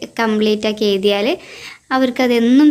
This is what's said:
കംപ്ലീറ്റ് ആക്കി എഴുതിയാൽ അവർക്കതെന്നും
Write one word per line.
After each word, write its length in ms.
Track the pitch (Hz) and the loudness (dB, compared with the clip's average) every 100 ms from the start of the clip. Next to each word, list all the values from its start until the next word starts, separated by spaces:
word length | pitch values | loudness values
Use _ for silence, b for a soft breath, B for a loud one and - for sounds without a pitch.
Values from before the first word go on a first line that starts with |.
| - - | -10 -4
കംപ്ലീറ്റ് 480 | 226 214 214 214 214 | -2 0 0 -2 -4
ആക്കി 160 | 214 214 | -2 -2
എഴുതിയാൽ 360 | 196 202 202 220 370 B B B B _ 262 | 0 0 0 -2 -4 B B B B _ -2
അവർക്കതെന്നും 720 | 254 247 254 240 233 262 302 | -2 0 0 2 2 4 4